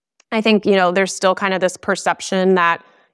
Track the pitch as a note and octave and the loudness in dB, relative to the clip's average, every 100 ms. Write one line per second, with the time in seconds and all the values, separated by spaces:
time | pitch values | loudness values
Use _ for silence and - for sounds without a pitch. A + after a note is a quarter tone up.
0 | _ _ _ A3+ A3 G#3 G#3 F#3+ F3+ F#3 | _ _ _ -2 2 2 2 2 2 2
1 | F#3+ - F#3+ F#3 G3 F#3 F3+ - - F#3 | -2 0 -2 0 -2 -2 -2 -4 -6 -4
2 | F#3+ E3 - F#3+ F#3 F#3 E3+ E3+ _ _ | -4 -4 -4 -2 2 2 2 0 _ _
3 | _ | _